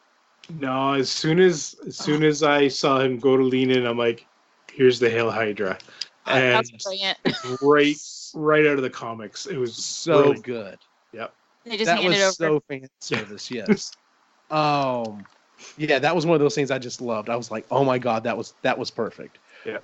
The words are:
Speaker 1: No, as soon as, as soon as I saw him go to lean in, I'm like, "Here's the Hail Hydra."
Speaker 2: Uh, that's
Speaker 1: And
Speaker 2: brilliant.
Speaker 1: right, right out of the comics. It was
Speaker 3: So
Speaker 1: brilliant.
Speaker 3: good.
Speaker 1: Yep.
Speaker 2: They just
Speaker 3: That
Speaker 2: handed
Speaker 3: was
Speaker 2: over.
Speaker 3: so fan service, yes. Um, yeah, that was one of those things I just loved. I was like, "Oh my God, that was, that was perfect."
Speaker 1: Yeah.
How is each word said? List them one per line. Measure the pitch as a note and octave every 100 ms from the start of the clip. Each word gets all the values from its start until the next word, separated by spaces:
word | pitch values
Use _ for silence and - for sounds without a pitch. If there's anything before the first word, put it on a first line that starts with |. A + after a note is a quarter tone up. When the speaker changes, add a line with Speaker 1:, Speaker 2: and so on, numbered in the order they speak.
| _ _ _ _ - D#3+
Speaker 1:
No, | C3+ C3 C#3
as | C#3 B2
soon | - D#3 E3+
as, | F#3 D#3 - - A3
as | -
soon | - D3+
as | D#3 C#3+
I | D3 C#3+ C#3
saw | - D3+ C3+
him | C3+ B2
go | C3+ C3
to |
lean | C3 C3 C3
in, | B2+ A#2+
I'm | A#2
like, | A#2 A2+ - _ _ _ -
"Here's | - B2+ A#2+
the | A#2+
Hail | A2+ A2+
Hydra." | G#2+ A2 G2+ F#2+ F#2+ - - - _ -
Speaker 2:
Uh, | C3
that's | B2+ B2 A#2+
Speaker 1:
And | A2
Speaker 2:
brilliant. | G3 F#3+ F#3+ - - - B2+ B2+
Speaker 1:
right, | C#3+ D3 D3 D3+ - - - E3
right | D3+ D3+ D3+
out | C#3
of |
the | C3
comics. | - A#2+ A2+ G#2 - -
It | C#3
was | A#2+ A2
Speaker 3:
So | - - E3 D3+
Speaker 1:
brilliant. | C#3+ C3+
Speaker 3:
good. | B2 A#2+ G2 - _ _ _
Speaker 1:
Yep. | A2 A2+ - _ _ A#3
Speaker 2:
They | G#3+
just | A3
Speaker 3:
That | E3+
Speaker 2:
handed | F3+ G3
Speaker 3:
was | G3 F#3
Speaker 2:
over. | D#3+ D3+
Speaker 3:
so | -
fan | C3+ C3 _
service, | - B2 G#2 G2+ -
yes. | B2 G#2 G2+ - - _ _ _ _ _
Um, | D#3 D3+ C#3+ C3+ B2 A2+ G#2 G2 _ _ _ - -
yeah, | D3+ C3+
that | D3 F3
was | D#3
one | D#3+
of |
those | C#3+ D3+
things | C3+
I | C3
just | A#2+ -
loved. | B2 A2 G#2+
I | A#2+
was | A2+
like, | A2 -
"Oh | B2+
my | C#3 B2+
God, | B2 A2+
that | A#2 A2
was, | A2 -
that | B2+ B2
was | A#2+
perfect." | - G2+ - - _ _ - A2+
Speaker 1:
Yeah. | G#2+